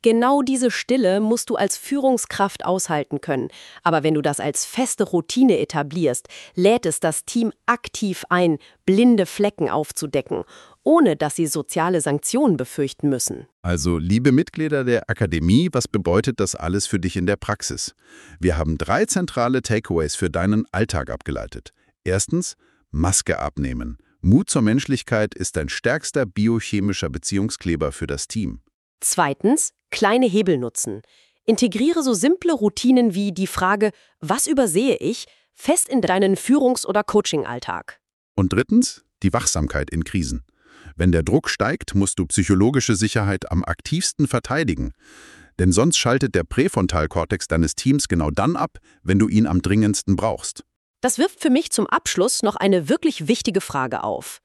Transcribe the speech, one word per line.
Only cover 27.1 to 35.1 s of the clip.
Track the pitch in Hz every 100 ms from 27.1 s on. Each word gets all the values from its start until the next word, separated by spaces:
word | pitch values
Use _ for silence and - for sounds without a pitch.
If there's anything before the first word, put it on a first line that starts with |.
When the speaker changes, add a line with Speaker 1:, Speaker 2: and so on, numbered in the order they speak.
| 78 - 98 110 - 90 80 76
Speaker 2:
für | - 80
das | - -
Team. | 113 85 55 _ _ _ _
Speaker 1:
Zweitens, | - - 151 139 202 302 - _ _
kleine | - 202 240 254
Hebel | 196 190 143
nutzen. | 120 - - 101 _ _ _ _
Integriere | - 220 240 208 277 339
so | 262
simple | 202 254 370 349
Routinen | 294 202 - 247 254 233
wie | 180 202
die | 180 185
Frage, | - 185 202 214 - _ _
„Was | 151 233 -
übersehe | 277 233 160 262 -
ich?“, | -